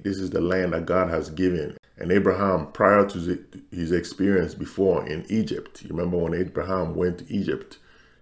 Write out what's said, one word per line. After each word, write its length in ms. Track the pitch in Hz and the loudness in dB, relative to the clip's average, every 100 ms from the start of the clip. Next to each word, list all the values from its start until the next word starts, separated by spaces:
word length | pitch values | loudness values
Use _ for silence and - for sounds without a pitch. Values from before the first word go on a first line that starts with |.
This 160 | 101 95 | -6 -4
is 120 | 95 | -2
the 100 | - | -2
land 320 | 85 92 90 | 0 0 0
that 140 | 82 82 | -2 0
God 220 | 90 87 | 0 2
has 220 | 80 76 | -2 -4
given. 460 | 78 92 87 73 - _ - | 0 0 2 -4 -10 _ -8
And 140 | 85 | 2
Abraham, 640 | 98 98 92 98 90 - | 2 4 2 2 0 -2
prior 340 | - 101 101 98 | 2 6 6 4
to 120 | 95 | 0
the, 440 | 85 87 - 95 - | -4 -4 -8 -20 -14
his 220 | 87 82 | -6 0
experience 640 | 87 - - 95 98 80 - | 0 0 -2 2 2 2 -4
before 500 | 85 - 95 82 - | -10 0 2 2 0
in 180 | 78 85 | -6 -2
Egypt, 560 | 110 107 - - - | -2 -2 -4 -10 -16
you 60 | - | -8
remember 260 | 80 87 90 | -4 -2 0
when 180 | 82 | 0
Abraham 640 | 85 90 - 90 95 82 85 | 0 -2 -2 -2 -2 -2 0
went 220 | 90 87 | 0 -2
to 140 | - | -6
Egypt, 460 | 101 90 67 - - - - - _ | -4 -2 -4 -6 -20 -20 -20 -20 _